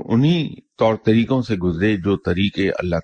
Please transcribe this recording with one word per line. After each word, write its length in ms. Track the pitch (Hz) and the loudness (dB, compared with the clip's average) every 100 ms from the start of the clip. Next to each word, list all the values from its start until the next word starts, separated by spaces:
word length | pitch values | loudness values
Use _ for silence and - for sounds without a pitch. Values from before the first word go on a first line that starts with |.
| - | 0
انہی 340 | 113 147 175 147 - - - | 2 4 2 -2 -10 -12 -2
طور 180 | 113 107 | 0 2
طریقوں 460 | - 110 113 131 | 2 2 2 0
سے 140 | 117 101 | -2 -2
گزرے 400 | 90 82 104 104 | -2 0 0 0
جو 200 | 90 95 | 0 -2
طریقے 520 | - 90 101 - 95 | -2 -2 -2 -2 -2
اللہ 280 | - 90 87 | -2 -4 -4